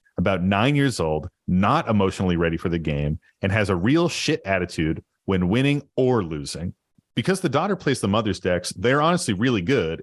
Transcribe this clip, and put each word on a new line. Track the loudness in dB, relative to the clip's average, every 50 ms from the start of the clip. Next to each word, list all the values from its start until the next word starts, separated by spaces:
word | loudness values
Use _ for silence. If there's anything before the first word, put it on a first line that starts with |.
| _ _ _
about | -2 0 0 0 2
nine | 2 2 2 4 4 4 2
years | 2 2 0 0 0
old, | -2 -2 -2 -2 -6 -8 _ _ _ 0
not | 2 2 4 4 2 2 2 2
emotionally | 2 2 2 2 0 0 0 0 2
ready | 2 2 0 0
for | -2 -2 -2
the | -2 -2
game, | -2 -2 -2 -2 -2 -2 -4 -4 _ _ _ _
and | -4 -2
has | 0 0 0 0
a | 0
real | 0 0 2 2 2 0
shit | 0 -2 -4 -4 -2 -4 -2 -2
attitude | -2 -2 -2 -2 -4 -4 -2 -2 -2 -2 -4 -8 _ _ _ _
when | -2 0 0 2 2
winning | 2 2 2 2 0 -2 -4 _ -2
or | 0 2 2 2 2 0
losing. | -2 -6 -8 -8 -10 -10 -8 -8 -10 -10 _ _ _ _ _ _ _ -8
Because | -4 -2 -2 -2 -2
the | -2 -2
daughter | 0 0 0 0 -2
plays | -2 -2 -2 -2 0
the | 0
mother's | 0 2 2 2 0 -2 -2
decks, | -2 -2 -2 -2 -2 -6
they're | -6 -2 0 2 2 4
honestly | 2 2 0 0 0 -2 -2
really | 0 0 0 0 0
good | 0 0 0 0 0 -2 -4 -6